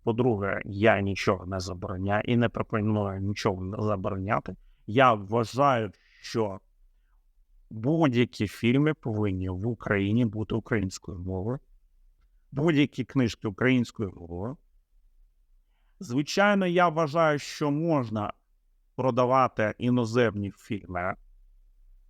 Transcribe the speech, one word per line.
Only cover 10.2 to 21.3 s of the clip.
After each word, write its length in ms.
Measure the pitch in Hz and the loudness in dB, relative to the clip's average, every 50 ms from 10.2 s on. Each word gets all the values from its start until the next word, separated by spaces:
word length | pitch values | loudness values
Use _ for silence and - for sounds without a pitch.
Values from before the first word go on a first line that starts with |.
| 127 | 2
бути 300 | 110 104 107 107 - - | 2 0 -4 -6 -4 -4
українською 640 | 113 - - 123 107 95 95 - - - - 87 87 | -6 -4 -2 -2 -2 -2 -2 -6 -8 -12 -14 -12 -10
мовою. 400 | 90 92 95 92 92 113 127 139 - _ _ _ _ _ _ _ _ _ _ _ _ _ _ _ _ _ - | -8 -8 -6 -6 -4 -6 -6 -8 -10 _ _ _ _ _ _ _ _ _ _ _ _ _ _ _ _ _ -4
Будь-які 520 | 135 151 175 156 139 147 - - - 117 | 0 0 2 4 4 2 2 0 -4 -8
книжки 440 | - - 139 123 107 - - - 110 | -2 0 2 2 2 0 -4 -6 -6
українською 640 | 95 - 113 127 131 127 117 - - - 107 92 - | -2 0 2 2 4 4 2 0 -4 -6 -8 -8 -8
мовою. 440 | - 87 82 85 87 98 120 165 - _ _ _ _ _ _ _ _ _ _ _ _ _ _ _ _ _ _ _ _ _ _ _ _ _ _ _ - | -10 -14 -12 -10 -8 -8 -8 -10 -12 _ _ _ _ _ _ _ _ _ _ _ _ _ _ _ _ _ _ _ _ _ _ _ _ _ _ _ -16
Звичайно, 640 | 190 139 120 139 151 - - 196 202 208 208 196 190 | -10 -4 -2 -2 -2 0 2 4 4 6 4 4 2
я 220 | 180 170 175 175 175 | 2 4 4 4 4
вважаю, 500 | 151 160 165 143 139 165 165 156 147 139 | 4 2 0 0 2 2 4 4 2 2
що 320 | - - - - 156 147 | -2 -8 -6 -4 -2 -2
можна 600 | 143 147 165 170 160 139 123 117 107 107 104 - - _ _ _ _ _ _ _ _ _ _ _ _ - | 0 0 0 2 2 0 0 -2 -2 -4 -4 -4 -6 _ _ _ _ _ _ _ _ _ _ _ _ -2
продавати 760 | 123 131 117 127 127 123 131 131 127 120 - - 110 107 - - | -2 0 2 2 2 4 4 4 4 2 2 0 0 0 0 -2
іноземні 720 | 117 123 123 123 120 107 110 123 120 110 95 101 101 98 | 0 2 2 2 2 2 2 2 2 2 2 0 -4 -6
фільми 640 | - - - - 107 98 - 87 90 87 90 92 101 - - - | -8 -10 -10 -8 -8 -8 -8 -8 -6 -4 -4 -4 -6 -8 -12 -20